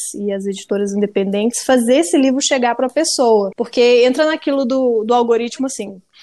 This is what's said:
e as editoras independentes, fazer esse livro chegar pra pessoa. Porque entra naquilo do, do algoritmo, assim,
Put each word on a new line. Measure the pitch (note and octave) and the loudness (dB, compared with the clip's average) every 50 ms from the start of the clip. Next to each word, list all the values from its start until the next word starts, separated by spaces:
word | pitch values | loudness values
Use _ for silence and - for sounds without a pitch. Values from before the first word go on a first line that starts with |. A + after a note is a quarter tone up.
| - - - | -10 -10 -10
e | - G3+ G3+ | -8 -6 -6
as | G3 G3 F#3+ G3+ | -4 -4 -4 -6
editoras | G3 F#3+ - - G3+ G3+ G3+ G3+ | -8 -8 -6 -6 -4 -4 -4 -4
independentes, | G3 G3+ G#3 G3+ G3+ G3+ G3 F#3+ G3 G3+ G#3 A#3 A#3+ - - | -2 -2 -2 -2 -2 -2 -2 -2 -2 -2 -2 -2 -2 -4 -2
fazer | - C4 B3+ A#3 A3+ B3+ C#4 | 2 2 2 4 4 2 2
esse | E4+ E4+ E4+ D#4+ | 2 2 2 2
livro | C4+ C4+ B3+ C4+ | 2 2 2 0
chegar | C4+ - D4 C4+ A#3+ A#3+ A#3 | -2 -2 -2 0 0 0 0
pra | - C4 B3+ | 0 -2 -2
pessoa. | - D4 D#4+ D#4 - - C4+ A#3 A3+ G#3+ G3+ G3 F#3+ | 0 -2 -2 -2 0 0 2 4 4 2 2 0 -4
Porque | - A#3 - - - A#3+ A#3+ A#3+ B3 A#3+ | -6 -8 -6 0 2 4 4 6 6 4
entra | B3+ B3+ C4+ D#4 | 4 4 2 0
naquilo | D#4 D#4+ D#4 - D#4 C#4 C#4 C4+ | 0 0 -2 -2 -2 0 0 0
do, | A#3+ C4 C4 C4 B3 A#3 A3 G#3+ | 0 0 0 0 2 0 0 0
do | A3 A#3+ | 0 2
algoritmo, | B3 A#3+ A#3 A#3 A3+ A#3 A#3+ - - C4 C4+ | 2 2 2 0 0 0 -4 -6 -6 -6 -6
assim, | - - G#3+ G3 G3 F#3 _ _ _ _ | -6 -8 -12 -12 -14 -18 _ _ _ _